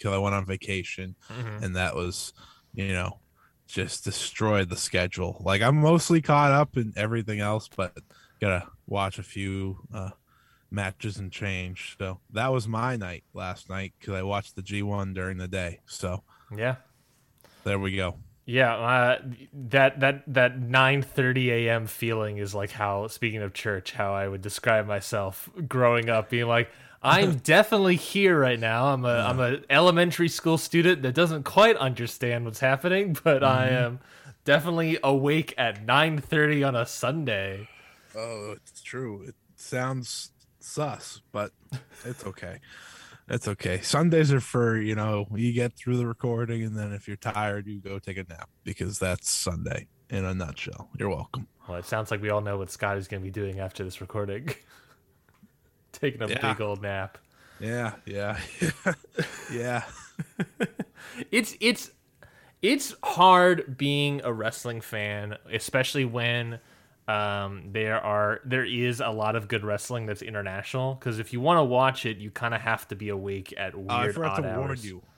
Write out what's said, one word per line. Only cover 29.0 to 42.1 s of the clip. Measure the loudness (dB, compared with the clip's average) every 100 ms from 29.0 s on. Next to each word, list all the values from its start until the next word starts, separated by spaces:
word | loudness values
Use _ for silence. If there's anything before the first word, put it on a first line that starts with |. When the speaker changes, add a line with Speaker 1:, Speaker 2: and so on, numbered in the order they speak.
Speaker 2:
a, | 2
Speaker 1:
Yeah. | 2 2
Speaker 2:
I'm | 2
an | 2 0 4
elementary | 6 8 8 4 4 0
school | 2 2 2
student | 2 4 4 4
that | 2
doesn't | 2 2 2
quite | 2 6 8 8
understand | 2 0 -6 -2 -2 -2 -4
what's | 0
happening, | 2 2 2 2 0 0
but | 4 6
I | 6 4 4
Speaker 1:
Mm-hmm. | 2
Speaker 2:
am | 2 -2 -14 -20 -20 -8 4
definitely | 4 4 0 0 2
awake | 4 4 4 2 0 -2
at | -2 -2
nine | 2 4 4 0
thirty | -2 2 2 2
on | 2
a | 0 -2
Sunday." | -2 -2 -2 -2 -2 -4 -8 -12 -18 -20 _ _ -12
Speaker 1:
Oh, | -10 -10 -10 -12
it's | -16 -20
true. | -14 -10 -8 -10 -14
It | -20 _ _
sounds | -8 -4 -2 -4 -6 -10 -12 _ _ _
sus, | -12 -6 -4 -6 -12 -18 _
but | -6 -6 -8 _ -14 -14 -16
it's | -12